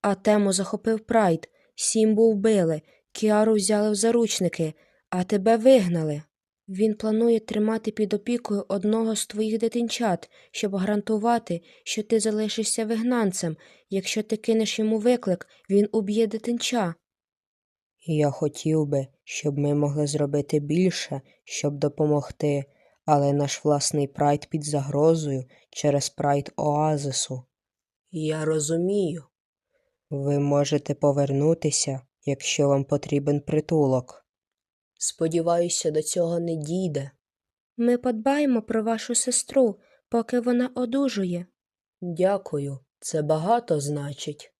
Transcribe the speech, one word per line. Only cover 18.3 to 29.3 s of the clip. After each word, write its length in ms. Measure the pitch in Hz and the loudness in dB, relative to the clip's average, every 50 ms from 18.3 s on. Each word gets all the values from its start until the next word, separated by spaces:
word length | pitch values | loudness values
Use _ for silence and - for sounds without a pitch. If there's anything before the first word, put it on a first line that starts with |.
хотів 560 | 139 - 160 147 147 - - 156 156 156 151 | 0 0 -4 -4 -4 -4 -2 0 2 2 2
би, 200 | 143 143 139 135 - _ _ _ | 0 -2 -2 -2 -4 _ _ _
щоб 340 | - - - - 151 139 143 | -12 -12 -4 -4 -4 -2 0
ми 160 | 143 147 147 | 0 0 2
могли 320 | 147 147 143 143 151 147 | 2 2 0 0 -2 -2
зробити 540 | 139 147 147 147 143 143 147 139 - - 151 | -2 0 -2 -2 0 0 -2 -2 0 -2 -2
більше, 600 | 147 143 151 175 185 185 175 - - - 147 135 - _ _ _ _ | 0 0 0 2 2 2 0 -2 -8 -8 -10 -10 -10 _ _ _ _
щоб 340 | - - - - 147 143 143 | -12 -10 -4 -4 -4 -2 0
допомогти, 840 | 147 147 147 - 151 151 147 147 139 - - _ - 147 143 143 139 _ _ _ _ _ _ _ _ | -2 -2 0 0 0 2 2 0 0 -4 -8 _ -2 -2 -2 -2 -4 _ _ _ _ _ _ _ _
але 280 | - 151 143 143 143 | 2 2 4 4 2
наш 320 | 143 143 143 139 - - - | 2 2 0 -2 -4 -4 0
власний 420 | 151 147 143 - - - 151 143 | 0 0 2 0 -2 0 0 -2
Прайд 400 | 139 - - 147 147 147 147 - | -2 -2 0 2 2 2 0 -4
під 180 | _ - 156 147 | _ -6 -6 -4
загрозою 800 | 147 147 143 135 139 143 143 151 165 165 160 156 147 135 131 127 - _ _ _ _ | -2 -4 -4 -4 -2 0 2 4 4 4 2 0 -4 -4 -6 -6 -10 _ _ _ _
через 380 | - - - 147 139 143 - - | -12 -2 0 0 0 0 -2 -4
Прайд 440 | _ - 147 143 143 143 139 - _ | _ -2 0 0 0 0 -2 -6 _
Оазису. 840 | - 151 151 147 147 151 156 151 143 143 139 131 - - - 135 127 127 _ _ _ _ _ _ _ _ _ _ _ _ _ | -4 -2 0 0 2 2 0 0 0 -2 -4 -4 -4 -6 -6 -8 -12 -12 _ _ _ _ _ _ _ _ _ _ _ _ _
Я 340 | - 160 156 156 156 156 151 | -8 -6 -4 -2 -2 -2 0
розумію. 800 | 156 160 156 147 147 170 165 175 185 202 208 190 160 160 165 135 _ | 0 0 0 0 0 0 0 0 0 0 0 0 -2 -4 -6 -12 _